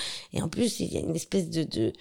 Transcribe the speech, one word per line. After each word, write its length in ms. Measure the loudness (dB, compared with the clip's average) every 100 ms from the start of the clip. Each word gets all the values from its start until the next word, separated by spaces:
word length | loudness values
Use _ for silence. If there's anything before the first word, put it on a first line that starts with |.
| -4 -8 -4
Et 80 | -2
en 80 | 0
plus, 300 | 2 2 2
il 120 | -2
y 40 | 0
a 20 |
une 160 | 0 -2
espèce 340 | 0 0 2
de, 140 | 0
de, 280 | 0 2 0 -2